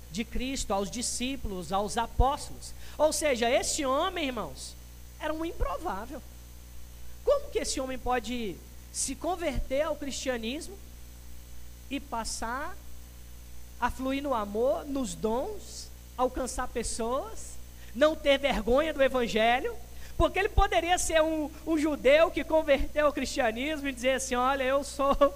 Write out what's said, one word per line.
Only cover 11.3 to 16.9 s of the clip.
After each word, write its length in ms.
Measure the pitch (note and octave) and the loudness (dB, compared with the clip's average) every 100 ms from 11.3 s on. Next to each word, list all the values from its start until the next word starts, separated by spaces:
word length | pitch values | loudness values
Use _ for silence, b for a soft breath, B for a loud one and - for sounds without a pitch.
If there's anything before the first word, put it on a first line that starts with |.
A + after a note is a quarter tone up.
| - - - - - - | -12 -10 -10 -10 -12 -8
e 100 | C4+ | -8
passar 760 | - A3+ - - A3+ B3+ D#4 F#4 - - - - - - - - - - | -6 -6 -4 -4 -4 -4 -4 -8 -10 -10 -12 -14 -14 -14 -12 -12 -12 -2
a 120 | A#3+ | -2
fluir 320 | A#3+ C4 C4+ | 0 -2 0
no 100 | C#4+ | 0
amor, 540 | B3 G#3 G#3 B3+ E4 D4 | 0 0 2 2 2 0
nos 280 | C#4 A#3+ | -2 -2
dons, 760 | E3 G#3+ A#3 E4+ G#4+ - - - - - - | -2 0 0 0 -6 -8 -12 -12 -14 -10 0
alcançar 500 | B3+ B3+ B3 - B3+ | 0 2 -2 -2 -4
pessoas, 880 | B3 A3 | -2 -2